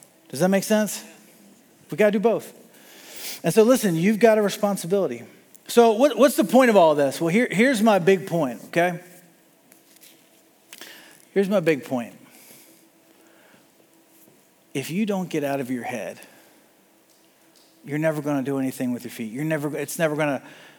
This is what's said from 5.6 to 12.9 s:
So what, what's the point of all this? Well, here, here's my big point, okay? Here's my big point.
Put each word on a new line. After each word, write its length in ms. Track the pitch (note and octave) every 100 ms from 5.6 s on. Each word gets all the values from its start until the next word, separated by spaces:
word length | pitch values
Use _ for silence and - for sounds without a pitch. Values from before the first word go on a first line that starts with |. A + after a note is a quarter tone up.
| -
So 260 | A#3 A#3
what, 240 | G#3+ C#4+ A3
what's 180 | C#4 -
the 80 |
point 260 | F#3+ A#3+ B3+
of 60 | G#3
all 200 | E3 D3
this? 240 | C#3 C3+
Well, 100 | E3+
here, 180 | G3 B3
here's 320 | F3 B3+ A#3+
my 180 | A3+ G3
big 280 | E3+ F#3+ C#3+
point, 340 | E3+ C3+ A2+ -
okay? 340 | E3+ F3 E3+ - - - _ _ _ _ _ _ _ - - _ _ _ _ _ - - - - - _
Here's 160 | F#3+ G3
my 100 | G#3
big 260 | E3 D3 -
point. 300 | B2+ A2 - - - - - - _ _